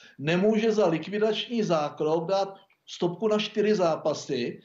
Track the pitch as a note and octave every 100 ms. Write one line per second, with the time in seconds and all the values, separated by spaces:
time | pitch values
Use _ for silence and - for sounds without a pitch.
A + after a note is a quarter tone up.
0 | - - C#3+ F3 G#3 A3 A3+ G#3 F#3 D#3+
1 | E3+ G#3 G#3+ G#3+ - A#3 G#3+ D#3+ D3 D3
2 | D3 E3 E3 G3 G3 - _ _ - -
3 | F3 - G#3+ G#3 G#3 G#3+ G#3 G#3+ E3+ D3+
4 | D#3+ C#3+ - C3 A#2+ -